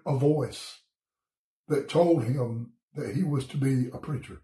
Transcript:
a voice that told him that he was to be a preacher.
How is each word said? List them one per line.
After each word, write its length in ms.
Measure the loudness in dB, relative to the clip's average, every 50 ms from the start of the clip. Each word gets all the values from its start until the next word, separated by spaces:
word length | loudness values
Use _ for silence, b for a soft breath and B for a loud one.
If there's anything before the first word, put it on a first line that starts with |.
| -4
a 120 | -2 0
voice 640 | 2 4 2 2 2 0 -4 -6 -10 -14 -16 -18 -20 _ _ _ _ _ _ _ _ _ _ _ _ _ _ _ _ _
that 220 | -2 -2 -2 0 2
told 340 | 4 4 6 6 6 4 4
him 500 | 2 0 0 -2 -2 -4 -6 -8 -10 -14 _ _ _ -12
that 220 | -10 -6 -4 -2
he 80 | -2 0
was 220 | 0 0 -2 -2
to 100 | -4 -4
be 320 | -2 0 2 2 2 0 -2 -4
a 40 |
preacher. 440 | -8 -8 -6 -6 -6 -8 -10 -16 -20